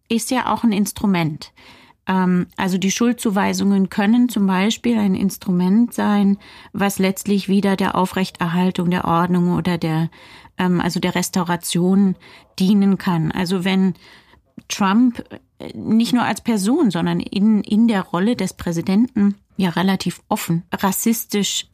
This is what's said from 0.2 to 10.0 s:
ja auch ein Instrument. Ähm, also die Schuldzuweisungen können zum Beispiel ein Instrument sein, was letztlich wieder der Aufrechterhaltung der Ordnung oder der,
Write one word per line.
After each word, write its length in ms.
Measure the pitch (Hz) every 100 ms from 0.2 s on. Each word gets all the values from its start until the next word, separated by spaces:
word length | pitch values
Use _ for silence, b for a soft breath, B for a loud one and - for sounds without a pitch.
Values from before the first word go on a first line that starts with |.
| -
ja 220 | 254 -
auch 100 | 214
ein 100 | 233
Instrument. 800 | 202 202 - 208 180 156 151 - B B B B B -
Ähm, 400 | 190 180 180 175 -
also 220 | 190 185
die 140 | 190
Schuldzuweisungen 960 | - 240 240 226 196 196 185 196 196 185
können 400 | - 202 240 247
zum 180 | 214 190
Beispiel 520 | 185 208 - 240 226
ein 160 | 202
Instrument 800 | 185 196 - - 180 180 214 240
sein, 440 | - 208 208 196 196 B B B
was 260 | - 196 -
letztlich 500 | 190 190 - 202 -
wieder 260 | 196 196
der 220 | 190 190 -
Aufrechterhaltung 920 | 185 190 190 - 170 180 185 180 175
der 160 | 180 -
Ordnung 500 | 165 180 180 175 165
oder 220 | 175 170
der, 320 | 165 160